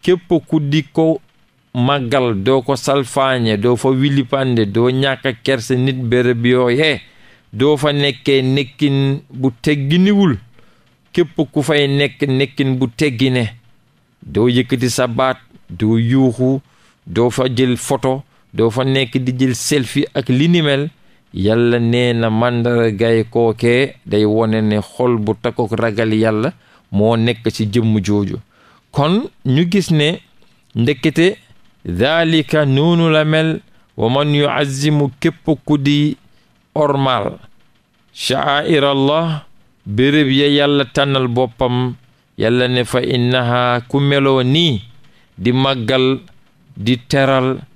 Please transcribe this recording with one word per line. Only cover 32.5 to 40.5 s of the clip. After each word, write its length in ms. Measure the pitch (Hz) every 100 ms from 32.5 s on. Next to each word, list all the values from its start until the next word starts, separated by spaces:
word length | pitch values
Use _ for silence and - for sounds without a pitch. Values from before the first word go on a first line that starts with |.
| 151 143
noonu 440 | 135 160 170 165
la 140 | 156 151
mel, 340 | 156 160 160 - _ _ -
wa 120 | 113
man 240 | 135 147 147
yu'azzimu 760 | 143 - 147 135 147 151 139 127
képp 260 | 165 - - 151 -
ku 120 | 147
di 400 | 139 147 151 - _ _ _ _ _ 151
ormal 600 | 147 139 135 123 98 - - - _ _ _ _ _
sha'airallah, 1300 | - - 131 143 139 156 156 139 139 139 156 165 156 - - _ _ -
béréb 440 | 101 135 147 143
ya 160 | 135
Yàlla 380 | 143